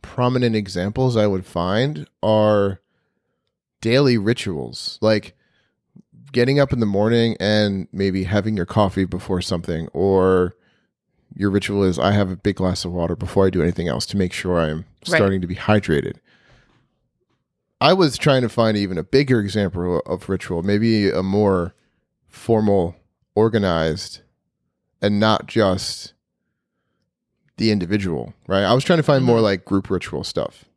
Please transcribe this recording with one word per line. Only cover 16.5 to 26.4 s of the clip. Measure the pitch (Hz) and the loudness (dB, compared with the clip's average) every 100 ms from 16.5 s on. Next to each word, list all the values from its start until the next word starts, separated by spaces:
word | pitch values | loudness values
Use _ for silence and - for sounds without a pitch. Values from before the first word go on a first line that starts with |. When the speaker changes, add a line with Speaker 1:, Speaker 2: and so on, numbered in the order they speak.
| _ _ _ _ _ _ _ _ _ _ _ _ _ | _ _ _ _ _ _ _ _ _ _ _ _ _
Speaker 1:
I | 143 | 2
was | 190 160 - | 4 2 2
trying | 151 131 | 2 2
to | 117 | 0
find | - 113 107 | 0 2 2
even | 98 87 | -2 -4
a | |
bigger | - 135 143 120 | 0 0 4 2
example | 101 101 98 92 87 87 | 2 -2 -2 -2 -2 -2
of | - 90 - | -2 -8 -4
ritual, | 95 - 85 | -6 -4 -4
maybe | 92 104 113 110 98 | 0 0 2 2 2
a | 82 | 0
more | 95 101 104 92 82 _ _ _ _ _ _ | 0 2 2 2 -2 _ _ _ _ _ _
formal, | - - 110 107 98 87 - _ _ _ - | -12 0 2 4 2 0 -6 _ _ _ 0
organized, | 110 110 98 82 80 101 - - _ _ _ _ _ _ _ _ | 2 2 0 2 0 -2 -8 -18 _ _ _ _ _ _ _ _
and | 104 104 | -2 0
not | 110 107 - | 2 0 -2
just | 113 101 90 - - - _ _ _ | 0 0 0 -6 -10 -16 _ _ _